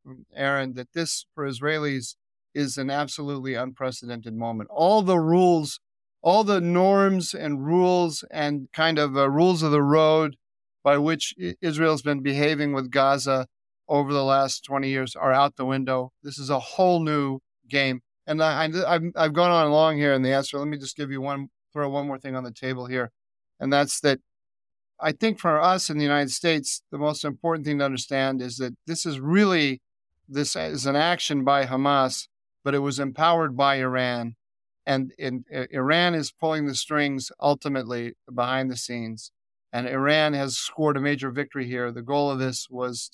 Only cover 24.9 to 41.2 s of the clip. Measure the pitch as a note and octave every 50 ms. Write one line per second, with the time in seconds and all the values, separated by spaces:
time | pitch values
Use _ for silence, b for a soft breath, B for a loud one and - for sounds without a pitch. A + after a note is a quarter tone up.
24.9 | _ _ E3 D#3 D3+ - - A3+ G3+ - - F3 D#3 D3+ E3 F3+ F#3 F#3 - -
25.9 | E3 D3+ D3 C#3+ C#3+ C#3+ C#3+ C3 B2+ - - E3+ D#3+ D3+ C3 - - - - _
26.9 | - C#3+ D3 D3+ D3+ D3 - D3 C3 - - E3+ E3 D#3+ C#3+ D3 D3 C#3+ C#3+ C#3
27.9 | C3+ B2 - - C#3+ C3+ C3+ C3+ C3+ C3 B2 B2 A#2 B2 C3 B2 B2 - _ -
28.9 | E3 D#3+ - E3+ D3 C3 C3+ D3 E3+ G3 G#3 G3 F#3 E3 D3+ C#3 C3 B2 _ _
29.9 | _ _ _ _ _ _ _ _ C3 C#3 D3 - - - D#3+ D#3+ D3+ C#3+ B2 C#3
30.9 | C3+ C#3+ D#3 E3+ F3 E3 - - D3+ C#3 C3 C3+ C#3 C#3 C3+ B2 C3 C3 C3+ C#3+
31.9 | C#3+ C#3 C3 C3 B2+ - - - _ _ _ _ _ _ _ C#3 C#3 C#3+ C#3 C#3+
32.9 | C3 B2+ C#3 C3+ C3 C#3 D#3 E3+ E3+ E3 D#3+ D3 B2+ B2 C#3 C#3 C#3 C3+ C3 B2+
33.9 | B2+ B2+ B2+ B2 B2 A#2+ A#2 A#2 A2+ _ _ _ _ _ _ _ _ _ _ -
34.9 | C#3 C3+ C3+ C3 - - D3+ C3 B2 B2+ B2+ _ - C#3 B2+ - - D3 C3 C3+
35.9 | D#3 E3+ F3 F3+ E3+ D#3 D3 - - _ - D#3+ D#3 D#3 D3 C#3+ C3+ B2+ - -
36.9 | D#3 D3 D3 C#3+ C#3 C3 B2+ - - _ - D3 D3 C#3+ - D3+ C#3 C3 B2 A2
37.9 | B2 A#2+ A#2 A#2 A#2 _ _ - B2 A#2+ B2 B2 C3 C3+ C3 C3 B2+ A#2+ - -
38.9 | B2 A#2+ A#2 A2+ A2+ A2 - - _ _ _ _ _ _ _ _ - A#2+ B2 B2
39.9 | C3+ C3+ C3+ C#3+ D3+ D#3 D#3 D3+ D3 C#3 C#3 C3+ A#2+ - - - - - D#3 D3+
40.9 | C#3+ C#3 C3+ C#3+ C#3+ C3+